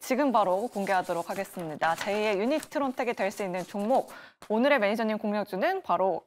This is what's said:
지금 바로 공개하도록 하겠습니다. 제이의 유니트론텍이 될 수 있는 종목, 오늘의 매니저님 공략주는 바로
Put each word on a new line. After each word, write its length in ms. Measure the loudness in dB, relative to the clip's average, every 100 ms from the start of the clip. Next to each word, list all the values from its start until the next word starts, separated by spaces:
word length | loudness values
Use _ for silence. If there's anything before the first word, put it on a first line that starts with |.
지금 320 | -2 2 4
바로 340 | 4 4 2 0
공개하도록 640 | -4 0 0 0 -2 -4
하겠습니다. 640 | -6 -8 -8 -8 -2 0
제이의 460 | 0 -2 0 0 2
유니트론텍이 760 | 0 0 -2 -2 -2 -2 -4
될 160 | -2 -2
수 120 | -2
있는 200 | -4 -4
종목, 460 | -6 -4 2 2 0 -10 -20 -16 -2
오늘의 320 | 2 4 4
매니저님 380 | 2 0 0 -2
공략주는 640 | -2 -2 -2 -2 0 -2
바로 420 | 0 2 2 0